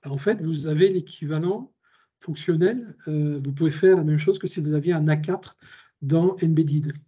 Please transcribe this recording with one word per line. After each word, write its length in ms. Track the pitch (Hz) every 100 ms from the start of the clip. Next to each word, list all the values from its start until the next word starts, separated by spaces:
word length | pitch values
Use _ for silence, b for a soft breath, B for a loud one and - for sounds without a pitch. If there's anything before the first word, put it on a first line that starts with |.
en 140 | 143 139
fait, 240 | 202 220
vous 240 | 160 156 156
avez 240 | 151 190
l'équivalent 800 | 185 151 - 147 156 175 214 269 _ _ _ _ _
fonctionnel. 720 | - 151 - 160 185 247 226 - -
Euh, 320 | 151 151 147
vous 100 | 139
pouvez 180 | 135 160
faire 260 | 151 190 185
la 80 |
même 140 | 151 151
chose 200 | 160 196
que 80 | 180
si 140 | -
vous 140 | 151
aviez 180 | 151 151
un 160 | 165 151
A 80 | 151
quatre 400 | 151 180 - _ B B B _
dans 340 | 139 165 180 185
Embedded 500 | 165 160 151 151 147 -